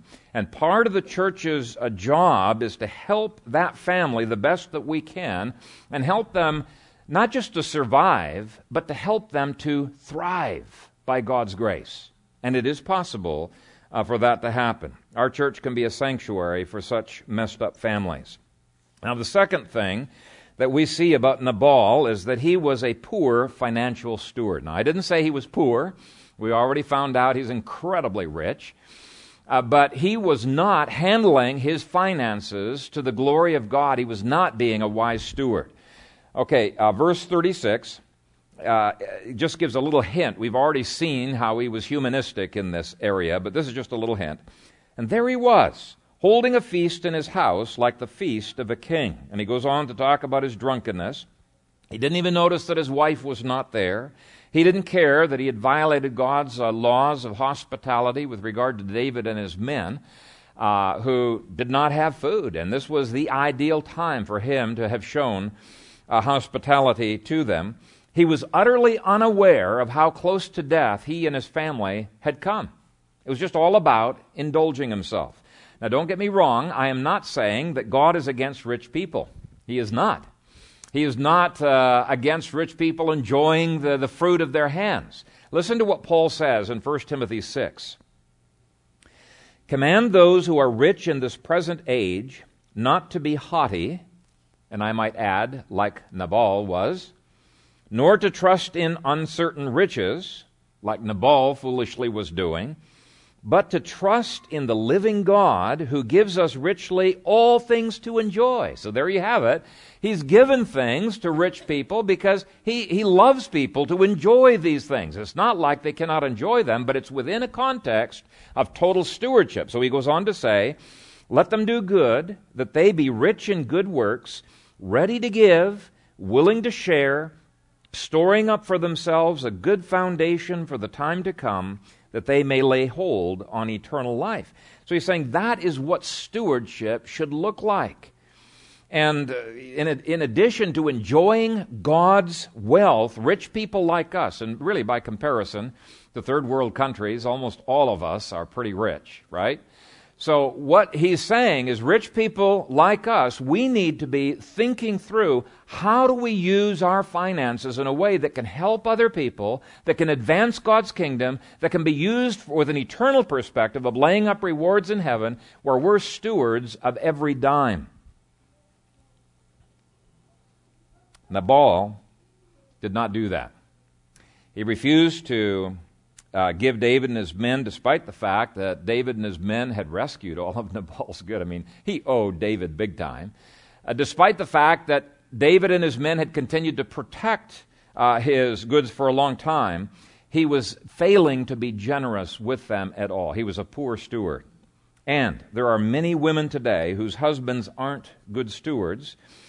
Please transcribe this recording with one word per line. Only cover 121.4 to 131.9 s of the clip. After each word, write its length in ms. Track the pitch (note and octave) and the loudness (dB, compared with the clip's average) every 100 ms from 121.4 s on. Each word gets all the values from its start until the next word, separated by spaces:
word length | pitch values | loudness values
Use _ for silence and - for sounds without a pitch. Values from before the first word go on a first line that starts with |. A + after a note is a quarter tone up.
| E3+ | 2
them 160 | A3 G#3+ | 0 0
do 160 | A#3 | 0
good, 560 | F#3 G3 B2+ A#2+ E3+ G3+ _ A#2+ | 2 2 4 2 -2 -12 _ -8
that 180 | B2 | -4
they 180 | D3+ F#3+ | 4 4
be 180 | E3+ C3+ | 4 0
rich 400 | A2+ D#3+ G#3+ - | 2 2 0 -2
in 140 | F#3+ | -4
good 240 | A#2+ D#3+ G3 | -2 -2 -2
works, 560 | D3+ G#2 B2+ - - - _ _ _ | 0 0 -2 -8 -20 -20 _ _ _
ready 400 | F#2+ A2+ F#3+ A#3+ | -2 0 2 0
to 100 | A#3+ | -2
give, 640 | G#3+ G#3 E3+ F#3+ G3+ - _ _ _ | 6 8 8 4 -2 -14 _ _ _
willing 440 | F#2+ A#2+ E3+ A3+ | 0 4 6 4
to 80 | A#3 | -2
share, 640 | - - D#3 C#3 C#3+ D#3+ - _ _ _ _ _ | -6 0 2 2 0 -4 -14 _ _ _ _ _
storing 560 | - - D#3 F3+ G#3 A3 | -16 -2 2 4 4 4
up 160 | G#3+ G#3+ | 0 0
for 120 | F3+ | -2
themselves 640 | E3+ D#3 E3+ D#3+ E3 D#3+ | 0 -2 0 2 2 0
a 80 | B2+ | -6
good 320 | F#2+ A2+ G3+ | -4 0 0
foundation 800 | E3+ F#3 F#3 E3+ E3 F3 E3+ F3 D#3+ | 0 0 0 0 0 0 -4 -6 -6
for 100 | C3 | -8
the 100 | G2+ | -8
time 360 | - D3 F3 | -6 -4 -4
to 100 | F#3 | -6
come, 460 | F3 B2+ F#2+ F#2+ G2+ - | -6 -4 -4 -6 -10 -18